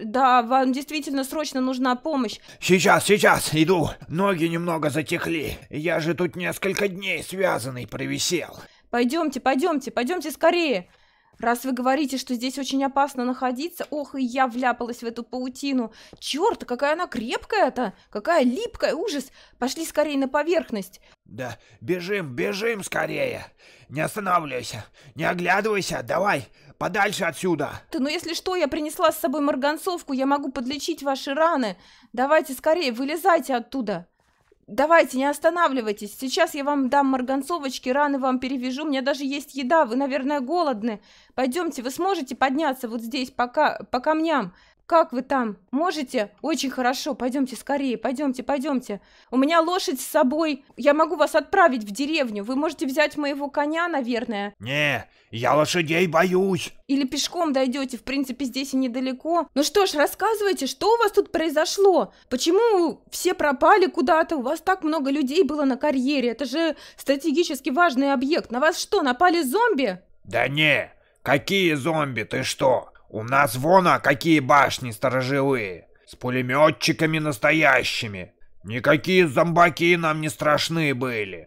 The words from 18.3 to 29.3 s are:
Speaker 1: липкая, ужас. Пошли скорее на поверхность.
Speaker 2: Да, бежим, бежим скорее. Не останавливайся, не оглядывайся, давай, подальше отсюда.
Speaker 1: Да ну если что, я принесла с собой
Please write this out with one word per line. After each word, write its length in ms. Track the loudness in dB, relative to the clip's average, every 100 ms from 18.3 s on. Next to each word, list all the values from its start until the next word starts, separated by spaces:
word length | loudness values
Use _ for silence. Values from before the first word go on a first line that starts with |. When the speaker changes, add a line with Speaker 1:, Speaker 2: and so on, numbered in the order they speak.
| 2
Speaker 1:
липкая, 520 | 2 0 -6 -4 -2
ужас. 360 | -2 -4 -6 -8 -14 -20 -6
Пошли 260 | -6 -6
скорее 320 | -4 -2 0 0
на 120 | 0
поверхность. 720 | 0 0 0 -2 -6 -8 -16 _ _ _
Speaker 2:
Да, 320 | -12 -12 -12 _ -10
бежим, 520 | -4 -4 -4 -6 -6
бежим 480 | -4 -4 -2 -4 -4
скорее. 640 | -4 -4 -4 -2 -4 -6 -12 _ -20 -20 -12
Не 100 | -6
останавливайся, 840 | -6 -4 0 0 0 -8 -8 -12 -14 _ -16
не 100 | -6
оглядывайся, 800 | -4 -2 0 2 2 -2 -2 -6
давай, 460 | -2 0 0 0 -4 _ -20 -8
подальше 460 | -4 0 0 0
отсюда. 580 | -4 -2 -2 -2 -4 -8 -8
Speaker 1:
Да 60 | -4
ну 100 | -2
если 240 | -4 -6
что, 240 | -6 -4 -2
я 100 | 0
принесла 460 | -2 -6 0 0
с 60 | 2
собой 240 | -2